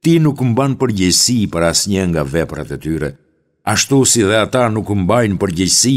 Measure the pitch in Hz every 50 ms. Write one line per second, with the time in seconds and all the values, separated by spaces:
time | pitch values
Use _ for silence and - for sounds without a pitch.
0 | - 165 165 170 156 151 139 - 135 123 113 127 135 139 131 127 135 123 113 98
1 | 92 90 85 - - 110 123 120 101 82 85 85 82 85 85 - - 101 101 95
2 | 95 90 85 80 73 67 71 82 80 - 80 71 69 69 71 67 - 76 80 78
3 | 76 69 71 _ _ _ _ _ _ _ _ _ _ 95 107 - - - 139 135
4 | 127 - - 120 104 95 107 110 104 - - 127 123 113 107 107 98 - 104 101
5 | 92 87 107 123 120 104 98 85 101 95 85 82 95 85 - - - 123 135